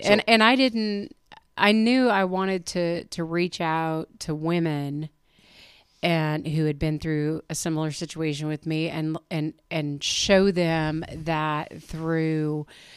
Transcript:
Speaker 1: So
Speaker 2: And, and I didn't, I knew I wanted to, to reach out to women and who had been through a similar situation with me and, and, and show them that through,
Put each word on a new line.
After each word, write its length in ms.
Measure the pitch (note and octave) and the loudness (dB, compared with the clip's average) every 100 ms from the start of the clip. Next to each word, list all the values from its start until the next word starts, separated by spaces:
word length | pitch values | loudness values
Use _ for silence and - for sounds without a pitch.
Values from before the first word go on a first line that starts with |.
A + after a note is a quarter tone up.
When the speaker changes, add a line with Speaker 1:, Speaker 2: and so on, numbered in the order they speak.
Speaker 1:
So 60 | - | 2
Speaker 2:
And, 120 | G#3 - | 2 4
and 140 | A3+ | 4
I 140 | A3 C4 | 6 4
didn't, 600 | C4 A3+ G#3+ G3+ G3+ - _ - _ - | 2 0 -2 -4 -6 -14 _ -20 _ 0
I 160 | G3+ | 4
knew 380 | A3 A3 B3+ B3+ | 6 4 4 4
I 140 | G3+ | 2
wanted 420 | F#3+ F#3 F#3+ F#3+ F3 | 0 0 -2 -2 -4
to, 380 | F#3 E3+ E3+ | -2 -2 -2
to 200 | - - | -6 -8
reach 380 | D#3+ E3+ F3 - | -4 0 -2 -2
out 460 | E3+ E3 D#3+ D#3+ - - | -2 0 0 -2 -6 -10
to 140 | - | -8
women 760 | D3+ D#3 F3 E3 D3 C#3+ C#3+ D#3 _ _ _ _ - - - _ _ | -4 0 0 0 -2 -4 -6 -8 _ _ _ _ -20 -20 -20 _ _
and 440 | E3+ E3 D#3 D3+ D3 | 0 2 2 -2 -2
who 200 | D#3 D#3 | 0 0
had 120 | C#3+ | 0
been 200 | D#3 D3+ | -2 -2
through 440 | E3 D3+ D3 D#3 - | -2 -2 0 -4 -6
a 60 | |
similar 360 | D#3 F3 D#3 D#3 | -6 -2 -2 -2
situation 540 | C#3+ E3 - D#3+ C#3+ D3+ | -4 -8 -4 -4 -2 -4
with 200 | D3+ - | -4 -4
me 220 | D#3 D#3+ | -2 -2
and, 260 | D#3+ D#3 D#3+ - | -4 -4 -6 -6
and, 240 | D#3+ D3+ - - | -4 -4 -6 -8
and 340 | E3 D3 C#3+ | -6 -4 -4
show 460 | - - - F#3+ G3 | -4 -2 4 6 6
them 520 | F3 E3+ E3 D#3 D#3 E3 | 4 2 2 0 -2 -6
that 720 | D#3+ D#3+ D#3 D#3 D3+ - - | -8 -4 -2 -2 -4 -6 -12
through, 840 | D#3 D#3+ D#3+ E3 D#3+ D#3 D3+ D3+ D3+ - - | -12 -8 -2 0 0 0 0 -2 -6 -14 -20